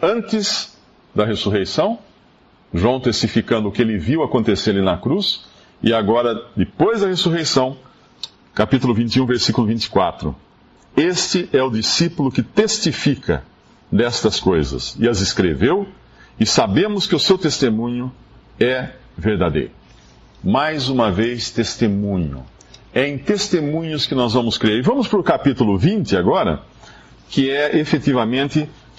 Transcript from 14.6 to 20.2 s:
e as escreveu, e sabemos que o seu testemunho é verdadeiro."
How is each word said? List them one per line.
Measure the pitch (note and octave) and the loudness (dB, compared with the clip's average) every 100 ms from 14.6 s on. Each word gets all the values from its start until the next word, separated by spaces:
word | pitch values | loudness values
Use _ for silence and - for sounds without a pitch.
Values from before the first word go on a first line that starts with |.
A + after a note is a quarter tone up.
| C2 B1+ - - | 0 -4 -8 -2
e | A#2 | 0
as | G#2 | 0
escreveu, | F#2+ - F2+ C#2 A#2+ G3 G2 - - - - - | -2 0 0 2 0 0 -4 -14 -20 -20 -10 -4
e | A3 | 0
sabemos | - B2 C#3+ G#3 G3+ - | 0 2 2 0 -2 -2
que | D#3 | 0
o | |
seu | - F#3 | 2 2
testemunho | D#3 - B2 A2 A#2+ B2 B2+ - - - - - | 0 0 0 0 -2 -6 -8 -12 -20 -20 -10 -2
é | A#2+ B2+ B2+ - - - | 0 0 -6 -12 -18 -4
verdadeiro." | G#2 G2 F2 D2 A1 - - - - - | -2 0 0 0 -4 -8 -20 -20 -20 -20